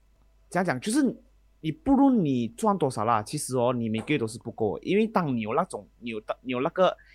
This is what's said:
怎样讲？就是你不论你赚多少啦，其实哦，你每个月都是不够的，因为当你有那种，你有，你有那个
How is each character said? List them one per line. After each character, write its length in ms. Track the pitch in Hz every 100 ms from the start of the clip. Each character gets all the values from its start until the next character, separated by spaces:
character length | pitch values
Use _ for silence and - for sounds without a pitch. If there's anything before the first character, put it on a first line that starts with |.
| _ _ _ _ _
怎 100 | 175
样 60 | 180
讲？ 140 | 127
就 120 | 202
是 240 | 262 262 - - _ _ _
你 100 | 156
不 220 | 147 -
论 300 | 277 277 240
你 260 | 151 123 113
赚 280 | - 220 196
多 140 | 139
少 140 | 117 107
啦， 180 | 110
其 140 | 107 151
实 180 | - 127
哦， 160 | 120
你 160 | 123 113
每 120 | 110
个 80 | -
月 80 | 151
都 100 | 113
是 100 | 113
不 140 | 117
够 260 | - 107 82
的， 60 |
因 140 | - 196
为 100 | 226
当 260 | 208 156
你 60 | 120
有 140 | 107
那 100 | 139
种， 240 | 185 104 98 _
你 100 | 120
有， 120 | 110 - -
你 100 | 123
有 80 | 123
那 100 | -
个 240 | - 185 - -